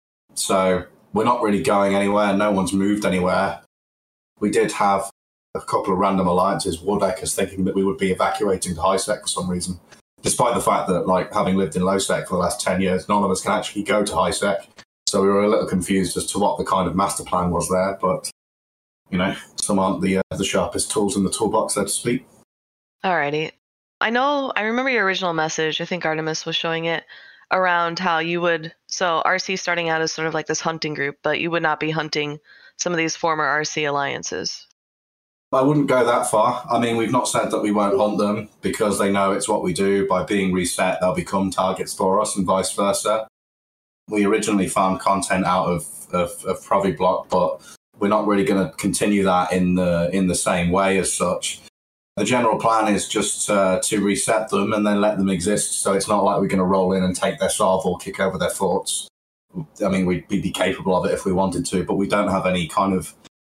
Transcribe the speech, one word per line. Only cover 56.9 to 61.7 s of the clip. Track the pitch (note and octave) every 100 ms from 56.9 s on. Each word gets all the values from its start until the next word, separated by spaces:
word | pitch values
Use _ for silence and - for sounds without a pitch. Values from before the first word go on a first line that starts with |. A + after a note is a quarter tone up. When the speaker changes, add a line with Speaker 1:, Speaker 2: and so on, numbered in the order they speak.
Speaker 1:
in | F#2+
and | F#2 F2+
take | F#2 E2
their | F#2+
salve | - G2 F#2+ F#2+
or | F2
kick | - -
over | G2 F2+
their | -
forts. | - G2 G2+ - - - _ _ _ _ F#3 D#3 -
I | G2
mean, | F#2+ F2+
we'd, | F2 -
we'd | G2+
be | F2+
capable | - F#2 F#2 F#2 F2+
of | F2+
it | F2+
if | G2
we |
wanted | F#2 F#2+ F2
to, | -